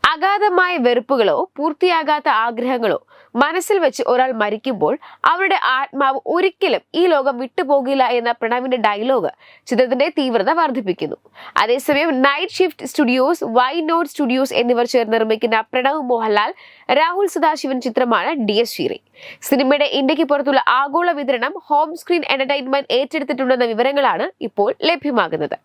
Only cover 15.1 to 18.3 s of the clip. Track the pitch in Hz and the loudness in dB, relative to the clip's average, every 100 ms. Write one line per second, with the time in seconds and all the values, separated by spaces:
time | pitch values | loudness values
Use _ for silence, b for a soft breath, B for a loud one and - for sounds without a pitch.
15.1 | 220 220 220 233 220 220 254 262 311 254 | 0 0 0 0 0 -2 -2 0 -2 -2
16.1 | 233 220 208 220 392 B B B 262 330 | -2 2 0 0 -6 B B B 0 2
17.1 | 359 403 330 311 311 277 254 247 220 254 | 0 -2 0 0 0 -4 -4 -2 -2 0
18.1 | 214 208 | 0 0